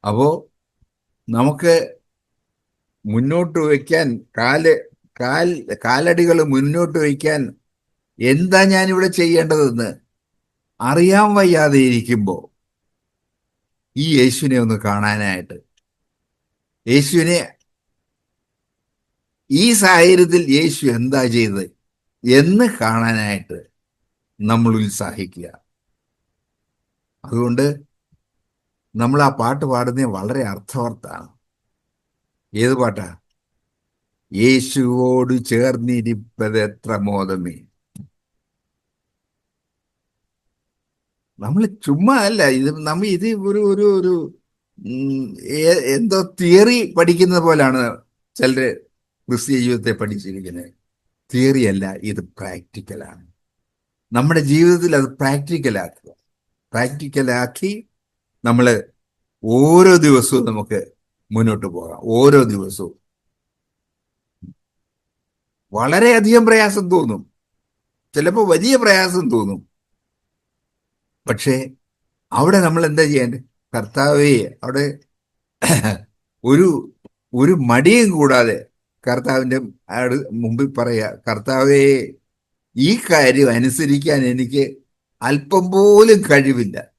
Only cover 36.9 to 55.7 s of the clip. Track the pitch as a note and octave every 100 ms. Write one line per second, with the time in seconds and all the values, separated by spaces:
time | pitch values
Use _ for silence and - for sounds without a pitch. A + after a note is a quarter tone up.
36.9 | G#2 G2+ G2+ F#2+ F#2+ F2 D2+ _ _ _
37.9 | - - _ _ _ _ _ _ _ _
38.9 | _ _ _ _ _ _ _ _ _ _
39.9 | _ _ _ _ _ _ _ _ _ _
40.9 | _ _ _ _ _ G#2 F3 A3 - -
41.9 | C#3+ G#3 C4+ G3+ A3 C#3+ C3 C#3 D#3 D3+
42.9 | E3 G#3 F3+ A3 G#3+ G3 G#3 G3+ G3 G#3
43.9 | G3 F3+ F3 D3 _ _ _ _ _ -
44.9 | B2+ C#3 C3+ A#2+ - - D3+ D#3+ F3 B2+
45.9 | C#3 A3+ F#3+ F#3 - F3 F3+ A3 B3 G#3+
46.9 | E3 E3+ F3 F#3 F3+ E3 D#3 C3+ B2+ A#2+
47.9 | - _ _ _ - C3 C3 B2+ F#2+ _
48.9 | _ _ _ - A#2+ - C3 B2 A#2 A2+
49.9 | G2 G#2+ G#2 G2 F#2+ F#2 F2 F2 _ _
50.9 | _ _ _ _ B2 C3 C3+ A2 G2 F#2+
51.9 | F#2+ G#2 G2 F2 - F#2+ F2+ F2 G#2 G2
52.9 | D2+ D#2 - _ _ _ _ _ _ _
53.9 | _ _ A#2+ D3 D#3+ C#3+ D3+ E3+ F3 F3
54.9 | D3 C3+ C3+ C3+ C#3+ D3 E3+ C3+